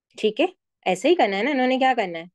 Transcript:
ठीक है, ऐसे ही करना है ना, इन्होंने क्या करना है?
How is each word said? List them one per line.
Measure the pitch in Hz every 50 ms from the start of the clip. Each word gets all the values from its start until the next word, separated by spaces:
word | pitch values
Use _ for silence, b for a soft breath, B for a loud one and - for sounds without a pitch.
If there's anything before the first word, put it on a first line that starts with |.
| _ _ _ -
ठीक | - 220 - -
है, | 302 370 - _ _ _ _ _ -
ऐसे | - 185 180 - 294
ही | 359
करना | 339 277 208 196 196
है | 208
ना, | 277
इन्होंने | 302 262 254 254 262 254
क्या | 262 262 262
करना | 240 208 180 170 165
है? | 165 180 _